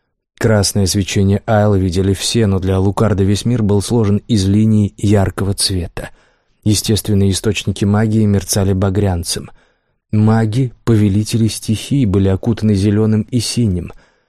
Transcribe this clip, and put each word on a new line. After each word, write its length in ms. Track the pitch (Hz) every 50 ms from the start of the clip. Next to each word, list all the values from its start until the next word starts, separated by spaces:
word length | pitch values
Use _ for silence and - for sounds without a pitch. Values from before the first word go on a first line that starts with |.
| _ _ _ _ _ _ _ -
Красное 480 | 110 110 110 104 98 - - 107 98
свечение 560 | 90 - 104 95 - - 107 98 98 98 101 -
Айла 300 | - 113 104 104 104 101
видели 380 | 95 92 95 82 95 95 98 98
все, 320 | - - - - 120 113
но 120 | 98 98 95
для 180 | 87 92 95
Алукарда 480 | 92 95 101 98 - 113 104 104 92 98
весь 200 | 95 104 92 -
мир 180 | 117 123 123
был 200 | 107 95 104 101
сложен 400 | 95 - 117 120 110 101 101 101 -
из 200 | - 123 101 92
линий 480 | 98 98 107 110 110 110 107 104 98 -
яркого 580 | - - 101 107 101 95 92 - - 98 95 98
цвета. 560 | - - - 98 90 85 - - - - - - _ _ _ _ _ _ _ _ _ _
Естественные 640 | 107 104 - - - 110 98 - - 107 98 98 98
источники 540 | 95 - - 113 95 - - - 95 - 107
магии 400 | 101 104 104 113 110 107 110 110
мерцали 480 | 104 101 98 90 - - 104 95 98
багрянцем. 800 | 98 95 101 98 92 104 101 98 90 85 80 - - - - - - - _ _ _ _ _ _ _ _ _ _
Маги, 600 | - 107 107 110 110 113 113 107 104 131 135 120 - _ _
повелители 640 | - 117 104 104 104 95 104 107 - - 110 113
стихий, 580 | 107 - - - - 113 101 - - 143 143 127
были 240 | 101 90 101 98 95
окутаны 460 | 95 95 - 117 113 - 110 107 104
зелёным 480 | 95 98 107 101 107 110 110 110 107
и 160 | 107 - 127 120
синим. 540 | 110 - - 123 120 107 90 87 82 82 - - _ _ _ _ _